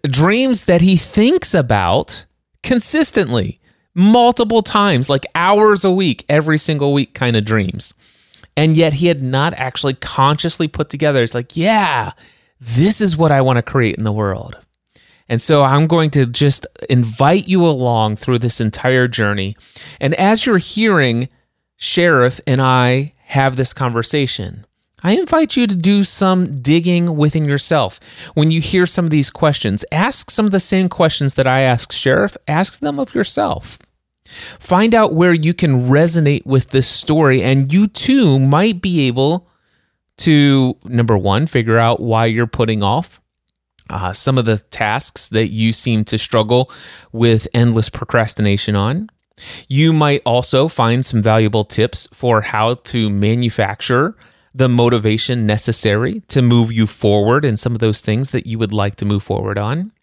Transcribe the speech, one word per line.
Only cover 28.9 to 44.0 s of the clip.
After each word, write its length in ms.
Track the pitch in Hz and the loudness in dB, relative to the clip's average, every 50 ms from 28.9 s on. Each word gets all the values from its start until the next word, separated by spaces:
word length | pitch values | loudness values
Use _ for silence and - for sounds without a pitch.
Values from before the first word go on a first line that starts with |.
| - - 175 | 0 -2 -2
of 60 | 165 | 0
these 180 | 156 156 139 - | 0 0 0 -2
questions, 560 | _ - 165 151 143 - - 107 95 104 - - - | _ -2 0 0 0 0 -2 -4 -4 -4 -6 -4 -2
ask 360 | 156 196 262 269 - - - | -2 -2 -2 -2 -6 -6 -6
some 140 | - - 214 | -2 0 0
of 80 | 208 | 0
the 80 | 190 190 | 0 0
same 300 | - - 196 190 190 180 | 0 0 0 0 0 -2
questions 460 | - - 175 156 - - 143 139 - | 0 0 0 0 0 0 -2 -2 0
that 120 | - 135 | 0 0
I 140 | 131 127 131 | 2 2 2
asked 320 | 135 131 123 117 - - - | 2 2 0 0 -2 -8 -8
Sheriff, 420 | - - 135 135 170 202 196 - - _ - | -4 0 0 2 2 0 -2 -4 -10 _ -4
ask 320 | 151 160 196 - - - | -2 -2 -2 -2 -4 -6
them 180 | 294 294 285 285 | -6 -6 -4 -4
of 160 | 269 - - | -6 -4 -2
yourself. 640 | 254 202 - - - - 90 - - - - - - - _ _ _ _ _ _ _ _ | -4 -2 -2 -2 -4 -4 -4 -4 -8 -10 -14 -18 -18 -20 _ _ _ _ _ _ _ _
Find 680 | - - - - - - - - - 180 185 214 233 226 | -20 -20 -20 -18 -20 -20 -18 -4 0 2 2 4 4 4
out 200 | 226 214 - 160 | 2 2 2 2
where 180 | 160 175 180 | 2 4 4
you 220 | 170 165 151 160 170 | 4 2 2 -2 0
can 340 | - 180 156 135 123 123 | 0 0 2 2 2 2
resonate 580 | 123 135 143 165 170 160 170 151 143 143 - - | 4 4 4 4 2 2 2 2 2 0 0 -2
with 260 | - 135 131 - - | 0 0 0 0 2
this 140 | - 131 131 | -2 -2 0
story, 560 | - - - - - 151 160 156 139 131 131 | 0 -4 -6 -2 0 2 2 4 4 2 2
and 300 | 92 123 135 139 135 131 | 2 2 2 2 2 2
you 160 | 151 190 208 | 2 2 2
too 520 | 202 _ - - - 262 277 240 160 135 135 | 2 _ -4 0 2 2 4 4 4 4 4
might 420 | 135 135 143 156 196 226 208 175 | 2 2 2 2 2 0 -2 -2
be 260 | - 190 175 160 139 | -4 -2 0 0 0
able 400 | 127 117 131 135 147 170 185 _ _ _ _ _ _ _ _ _ _ _ _ _ _ _ | 0 0 0 0 0 0 -2 _ _ _ _ _ _ _ _ _ _ _ _ _ _ _
to, 580 | - - 160 151 147 143 143 139 135 131 127 - _ _ | -4 0 2 4 4 4 4 4 2 2 0 -4 _ _
number 340 | - 123 117 117 113 110 | -4 -2 0 2 2 0
one, 300 | 98 95 98 98 113 156 | 0 2 0 0 0 -2
figure 300 | 160 - 127 110 113 113 | -2 -2 -2 0 2 2
out 240 | 113 117 117 120 - | 2 2 2 0 -2
why 240 | - 120 110 110 117 | -2 -2 0 0 0
you're 200 | 113 110 113 120 | 0 0 -2 -2
putting 380 | 113 - - 117 110 110 107 101 | -4 -2 -2 -2 -2 0 0 0
off, 380 | 101 107 151 175 - - _ _ _ _ _ _ _ _ _ _ _ _ - _ - | 0 0 -2 -4 -8 -16 _ _ _ _ _ _ _ _ _ _ _ _ -20 _ -12
uh, 220 | - 95 | -10 -8